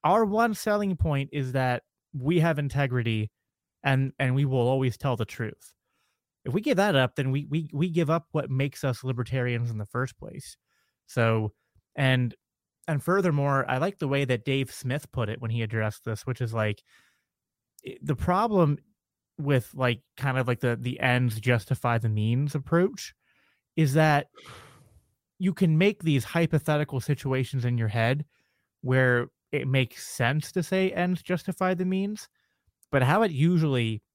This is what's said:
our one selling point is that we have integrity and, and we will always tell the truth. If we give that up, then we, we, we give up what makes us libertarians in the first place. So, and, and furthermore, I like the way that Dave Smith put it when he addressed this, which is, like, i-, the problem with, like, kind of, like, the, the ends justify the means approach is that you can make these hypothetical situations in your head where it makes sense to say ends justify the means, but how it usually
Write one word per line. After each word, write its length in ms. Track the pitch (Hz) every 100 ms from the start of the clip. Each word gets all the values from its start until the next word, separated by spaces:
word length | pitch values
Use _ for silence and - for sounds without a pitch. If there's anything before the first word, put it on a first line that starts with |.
our 200 | 151 208
one 300 | 214 214 233
selling 400 | 208 - 208 202 175
point 340 | 165 139 139
is 200 | 147 131
that 300 | 131 127 123 _ _ _
we 260 | 147 127 175
have 220 | 165 147
integrity 720 | 143 143 135 123 117 110 107 _ _ _ _ _
and, 300 | 143 135 135 -
and 160 | 127 131
we 80 |
will 240 | 139 131 120
always 280 | 135 131 -
tell 200 | 143 113
the 80 |
truth. 480 | 110 - 113 - - _ _ _ _ _ _ _
If 80 | -
we 80 | 156
give 160 | 247 190
that 180 | 208
up, 220 | 143 127 -
then 140 | 131
we, 140 | 135 147
we, 240 | 151 156
we 160 | 143 180
give 220 | 165 147
up 180 | 165 -
what 180 | 156 135
makes 340 | 131 139 -
us 180 | 139 123
libertarians 680 | 131 120 120 131 123 120 117
in 80 | 110
the 80 | 104
first 300 | 120 131 -
place. 380 | - - - - _ _ _ _ _
So, 460 | - 113 113 107 _ _ _ _ -
and, 380 | 131 127 120 - _ _ _ _ -
and 160 | 147
furthermore, 600 | - 190 180 147 143 135 -
I 100 | 127
like 200 | 170 196
the 100 | 143
way 160 | 139 135
that 180 | 123
Dave 260 | 131 135 131
Smith 400 | - 127 143 -
put 180 | 131 107
it 120 | 110
when 100 | 117
he 120 | 117
addressed 420 | 110 113 107 -
this, 220 | - 110 -
which 140 | 120
is, 120 | 120
like, 280 | 113 107 104 _ _ _ _ _ _ _ _ _ - -
i-, 100 | -
the 120 | 147
problem 640 | 135 - 180 226 202 156 143 _ _ _ _ _ -
with, 320 | 143 135 -
like, 280 | 120 127 117 _ -
kind 220 | 139 131
of, 80 | 123
like, 140 | 123
the, 160 | 127 120
the 200 | 120 -
ends 400 | 127 123 123 110
justify 580 | 123 120 - 131 123 117
the 100 | 110
means 460 | 107 110 120 147
approach 600 | 143 - 165 196 247 - _ _ _ _ _ _
is 200 | - 147
that 340 | 147 156 147 - - - - - - _ _ _ _ _ _
you 140 | 190
can 240 | 175 180 156
make 240 | 196 214
these 220 | 165 139
hypothetical 760 | - 170 165 156 - 151 147 131
situations 640 | - 139 135 131 127 135
in 120 | 120 120
your 120 | 113
head 360 | 113 113 139 151 _ _ _ _ _
where 460 | 127 131 127 123 - _ _
it 160 | 147 131
makes 400 | 131 123 - -
sense 460 | - 120 151 -
to 100 | 185
say 280 | 165 190 190
ends 300 | - 180 180
justify 520 | - 180 - 180 185
the 100 | 180
means, 440 | 185 190 202 214 - _ _ _ _ _ _
but 120 | 139
how 200 | 127 185
it 80 | 220
usually 720 | 139 165 175 156 127 113 107 _